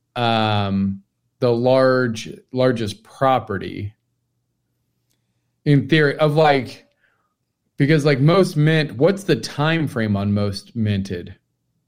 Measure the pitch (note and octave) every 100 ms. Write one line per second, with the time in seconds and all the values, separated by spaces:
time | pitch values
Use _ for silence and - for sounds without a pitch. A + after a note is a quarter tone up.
0 | _ B2 A#2+ A2+ A2 G#2 G2+ G2 G2 G2
1 | _ _ _ - B2 A#2 B2+ C3 C3 B2+
2 | B2 A2 - - _ B2+ C3 A2+ G#2 -
3 | _ - C3+ B2 - F#2+ F2+ F#2 G2+ -
4 | _ _ _ _ _ _ _ _ _ _
5 | _ _ _ _ _ _ D3+ C#3+ C3 D#3+
6 | C#3+ C#3+ D#3 D3 D3+ C#3 A2+ - _ _
7 | _ _ _ _ _ _ _ - C#3+ D#3+
8 | D3 C3 D3 F#3+ F#3 D3 D3+ D#3+ D3 A2
9 | E3 G3 - B2 - - D#3 E3 C#3+ A#2
10 | A2 G2 G2+ G#2 G#2 G2 - A#2 G#2+ G2
11 | G2 F2 F#2 - _ _ _ _